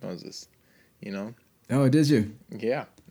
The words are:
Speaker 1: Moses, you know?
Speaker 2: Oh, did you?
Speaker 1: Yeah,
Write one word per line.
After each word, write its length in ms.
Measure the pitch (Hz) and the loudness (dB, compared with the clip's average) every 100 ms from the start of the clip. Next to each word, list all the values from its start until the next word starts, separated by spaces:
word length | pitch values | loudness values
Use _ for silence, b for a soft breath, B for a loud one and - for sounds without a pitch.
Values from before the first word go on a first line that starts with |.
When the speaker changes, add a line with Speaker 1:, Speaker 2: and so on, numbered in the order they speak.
Speaker 1:
Moses, 460 | 95 90 - - - _ b b b _ | -12 -10 -12 -16 -20 _ b b b _
you 100 | 101 | -10
know? 240 | 98 104 123 _ _ - | -8 -10 -14 _ _ -2
Speaker 2:
Oh, 200 | 131 135 | 2 4
did 180 | 147 147 | 4 4
you? 240 | 139 104 - _ 104 | 4 2 -6 _ -6
Speaker 1:
Yeah, 280 | 113 135 113 _ - | -2 -2 -6 _ -20